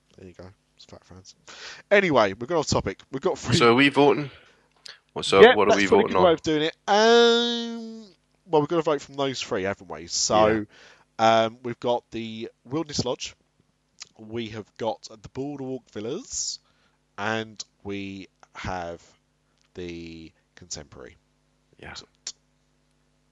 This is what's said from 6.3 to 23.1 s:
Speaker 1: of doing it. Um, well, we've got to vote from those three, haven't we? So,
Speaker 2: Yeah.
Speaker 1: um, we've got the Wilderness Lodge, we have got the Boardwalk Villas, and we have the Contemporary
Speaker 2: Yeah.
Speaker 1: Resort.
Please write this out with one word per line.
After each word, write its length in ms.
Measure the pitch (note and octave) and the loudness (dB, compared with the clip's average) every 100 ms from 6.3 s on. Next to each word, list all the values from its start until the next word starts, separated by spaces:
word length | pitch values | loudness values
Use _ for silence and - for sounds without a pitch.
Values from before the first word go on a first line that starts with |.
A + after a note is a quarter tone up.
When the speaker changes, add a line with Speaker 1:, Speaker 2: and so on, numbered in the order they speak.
Speaker 1:
of 80 | D#3+ | 2
doing 200 | - D3+ | 0 -2
it. 120 | D#3 - - | -2 -6 0
Um, 1160 | G3+ A3 A#3 A#3 A#3 A#3+ A#3 A#3 A#3 A3+ A3+ G#3 E3+ _ _ - | 4 6 6 6 4 0 -4 -8 -10 -14 -16 -20 _ _ _ -2
well, 140 | D3+ | 0
we've 40 | D3 | 2
got 100 | E3+ | 0
to 40 | |
vote 200 | D#3 D3 | 0 -4
from 120 | - C#3 | -6 -6
those 240 | C3+ B2+ | -6 -6
three, 220 | - A2 | -6 -4
haven't 240 | F#2+ G2 F2+ | -4 -6 -12
we? 180 | D#2 F2 | -16 -10
So, 580 | - - G#2+ G#2+ A2 G#2 - - _ _ - | -6 0 4 4 2 -4 -14 -20 _ _ 0
Speaker 2:
Yeah. 240 | A2+ A2+ A2+ | 4 4 2
Speaker 1:
um, 140 | B2 | -4
we've 180 | B2+ A#2+ | -12 -6
got 240 | B2 A#2+ - | -4 -4 -4
the 400 | A2+ A2+ A2 A2+ - | -12 -10 -12 -14 -16
Wilderness 420 | A#2 D3 B2 A2 B2 | -10 -8 -6 -6 -6
Lodge, 300 | - - - _ _ _ _ _ _ - - | -6 -10 -16 _ _ _ _ _ _ -20 -20
we 300 | G#2+ A#2 A2+ | -12 -10 -10
have 160 | A2 G2+ - | -12 -16 -8
got 260 | A2+ G#2 | -6 -6
the 260 | - A2 - | -12 -20 -16
Boardwalk 540 | B2+ C#3 C#3+ C3 C3 - | -12 -10 -10 -10 -12 -12
Villas, 680 | - A2 D#3+ C4+ - - - _ _ _ _ _ - | -12 -10 -10 -10 -8 -8 -10 _ _ _ _ _ -10
and 480 | G#2 A2 A2 G#2+ - _ | -6 -6 -8 -14 -20 _
we 440 | G2+ G2+ G2 G2 F2 _ _ - | -10 -8 -10 -12 -16 _ _ -14
have 480 | G#2 F#2 E2+ E2+ _ _ _ _ _ _ _ - | -8 -8 -8 -14 _ _ _ _ _ _ _ -16
the 560 | F2 E2+ E2+ E2 D#2+ _ _ _ | -14 -12 -14 -18 -20 _ _ _
Contemporary 600 | F2+ - D2 C#2 B1 - _ _ _ _ _ _ | -18 -16 -16 -20 -20 -20 _ _ _ _ _ _
Speaker 2:
Yeah. 120 | - | -18
Speaker 1:
Resort. 180 | - - _ - - _ _ _ _ _ _ _ | -18 -20 _ -20 -20 _ _ _ _ _ _ _